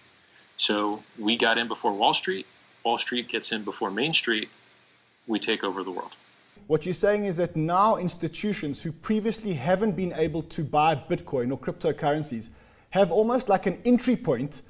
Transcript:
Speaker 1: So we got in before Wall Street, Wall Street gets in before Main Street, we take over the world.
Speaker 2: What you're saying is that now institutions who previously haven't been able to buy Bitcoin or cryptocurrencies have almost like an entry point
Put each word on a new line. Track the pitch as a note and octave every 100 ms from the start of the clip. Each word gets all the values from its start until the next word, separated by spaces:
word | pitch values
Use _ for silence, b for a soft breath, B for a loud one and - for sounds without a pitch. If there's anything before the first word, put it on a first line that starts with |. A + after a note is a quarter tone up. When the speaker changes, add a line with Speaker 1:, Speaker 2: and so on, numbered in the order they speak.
| _ _ _ B B -
Speaker 1:
So | - G#2+ G#2 G#2+ - -
we | G#2 A#2
got | A#2 A2+
in | A#2
before | G#2 A#2
Wall | G2+ B2
Street, | D#3 - F#3+ - _ _ _
Wall | A#2 A#2
Street | - B2 A#2+
gets | A2+ -
in | A2
before | G2+ - G#2
Main | G2 D3
Street, | D#3 - A2 G#2+ - _ _ _ _ _ _ -
we | G#2+
take | A2+ G#2+
over | G2+ F#2+
the | F#2
world. | F2+ - - _ _ _ - -
Speaker 2:
What | D3+ F3+
you're |
saying | F3 G3+ G#3 G3+
is | E3+
that | E3+ E3+
now | D#3+ F3+ G#3+ F#3+
institutions | F3 - E3 - G#3 G3 D3+ C#3+
who | E3+
previously | D3+ - G#3+ G#3+ G#3+ G#3
haven't | D#3+ C3 F#3 A3 E3+
been | F3+
able | D#3 E3 D#3
to | D3+ -
buy | D3 D3 D#3 D3+
Bitcoin | - E3+ - C3 B2
or | C3+
cryptocurrencies | - - E3 C#3 D3+ D3+ D3+ A#2 - b b b b
have | F#3 G3
almost | F3 A3 B3 -
like | F#3+ F#3+
an | F3+
entry | A#3+ B3 B3+ A#3+
point | E3 A#2+ C#3+ - -